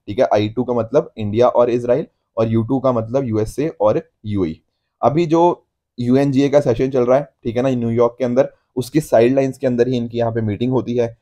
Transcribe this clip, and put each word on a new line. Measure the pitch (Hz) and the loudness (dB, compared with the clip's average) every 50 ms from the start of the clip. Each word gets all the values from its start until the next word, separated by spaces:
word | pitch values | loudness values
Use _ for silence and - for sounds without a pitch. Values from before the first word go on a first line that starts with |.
| _ 98 | _ -8
ठीक | 101 120 | -2 0
है, | 131 - 101 | 2 2 2
आई | 107 107 107 | 2 2 0
टू | 110 127 123 | -2 -4 -4
का | 123 120 | -2 -2
मतलब | 120 110 113 123 151 170 - - 110 | -2 -2 0 0 0 -2 -2 -6 -8
इंडिया | 107 104 101 113 120 120 | -8 -4 0 2 2 2
और | - - 120 123 | 4 2 2 2
इजराइल, | 117 123 120 117 120 147 - - _ _ _ _ _ 113 | 2 -2 0 0 0 0 -2 -6 _ _ _ _ _ -2
और | 113 110 | -2 0
यू | 110 113 113 | 0 0 0
टू | 117 135 131 | 0 -2 -2
का | 127 131 | 0 0
मतलब | 123 113 110 110 120 139 139 | 0 -2 -4 -2 -4 -4 -2
यूएसए | 117 107 107 110 110 - - 147 165 | -2 -2 -2 -2 -4 -4 -6 -6 -6
और | - - 104 107 110 - - - _ _ - | -4 0 0 0 0 0 -4 -8 _ _ -10
यूएई। | 107 101 98 90 80 80 - _ _ _ _ _ _ _ _ | -6 -2 -2 -2 -2 -4 -10 _ _ _ _ _ _ _ _
अभी | - 120 139 165 175 | -2 0 0 0 0
जो | 151 160 165 170 175 - - _ _ _ _ _ _ _ - | 2 2 2 2 2 0 -2 _ _ _ _ _ _ _ -6
यूएनजीए | 120 120 127 139 143 143 135 135 139 139 | -2 2 2 2 2 2 2 2 2 2
का | 131 147 | 2 2
सेशन | 143 135 113 123 131 135 | 2 2 0 0 -2 -2
चल | 135 127 123 | 0 0 2
रहा | 123 127 143 | 2 2 2
है, | 147 - _ _ - | 0 -4 _ _ -10
ठीक | 120 110 | -6 -4
है | 123 | -2
ना, | 127 135 | -2 -2
न्यूयॉर्क | 127 120 117 117 117 117 120 120 - - | -2 -2 -2 -2 0 2 2 0 0 -2
के | 131 | -2
अंदर, | 120 123 127 135 - - _ _ _ _ | 0 0 0 0 0 -4 _ _ _ _
उसकी | 127 123 - - 156 | -8 -8 -2 -2 -4
साइडलाइंस | 151 - - - - 123 135 139 135 131 123 - | -2 2 4 4 4 4 4 2 0 0 -4 -4
के | 139 127 | -4 -2
अंदर | 123 117 120 127 | 0 0 0 0
ही | 131 120 | 0 -2
इनकी | 117 117 113 117 | -4 -4 -4 -4
यहाँ | 117 117 | -4 -2
पे | 113 113 | -2 -2
मीटिंग | 113 107 101 98 120 127 | -2 -2 -2 -2 -2 -2
होती | 127 120 107 - 120 120 | -2 -2 -2 -2 -2 -2
है। | 117 113 117 _ | -2 -4 -6 _